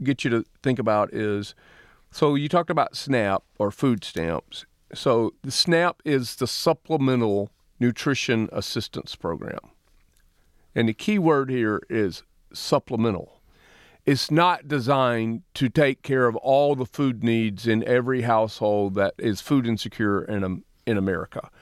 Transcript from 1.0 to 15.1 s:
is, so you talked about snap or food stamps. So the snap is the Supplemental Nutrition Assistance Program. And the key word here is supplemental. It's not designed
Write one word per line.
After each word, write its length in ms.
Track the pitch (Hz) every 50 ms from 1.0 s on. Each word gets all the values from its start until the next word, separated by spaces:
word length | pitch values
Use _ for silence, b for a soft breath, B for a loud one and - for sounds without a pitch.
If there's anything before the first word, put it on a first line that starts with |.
| 104 - -
is, 420 | 110 107 104 104 101 101 - - b b b b b b b b b b b
so 240 | - - 156 147 147
you 140 | 139 147 147
talked 200 | - 175 165 -
about 260 | 170 151 131 - -
snap 480 | - - 143 135 120 107 98 98 - - _ _
or 140 | - 107 101
food 320 | - - - 131 120 98 -
stamps. 640 | - - 85 82 82 82 69 - _ - - - _ _ _ _ _ -
So 400 | - - 143 120 117 113 104 - _ -
the 80 | 131
snap 500 | - - - - 165 165 175 180 - - -
is 340 | 151 143 135 123 - -
the 100 | - 131
Supplemental 1040 | 117 - - - 170 160 - _ - 165 151 135 131 131 123 117 107 101 101 101 - - _ _ _ _ -
Nutrition 720 | 120 123 110 - - 151 139 - - - 123 113 110 -
Assistance 640 | - - - - - 113 - - - 80 - - -
Program. 440 | - - 85 85 - - - - - - - _ _ _ _ _ _ _ _ _ _ _ _ _ _ _ _ _ _ _ _ -
And 160 | 131 117 113
the 40 | 110
key 260 | - - - 214 202
word 300 | 170 165 151 139 135 131
here 320 | 131 123 113 107 104 - - -
is 340 | 113 113 104 92 80 - - _ _ _ _ _
supplemental. 880 | - - - - 160 139 - - 131 110 113 117 101 85 85 - _ _ b b b b b b b b b b b b b
It's 260 | - 143 123 - -
not 360 | 151 160 170 180 175 - -
designed 760 | 143 147 139 113 127 139 135 131 123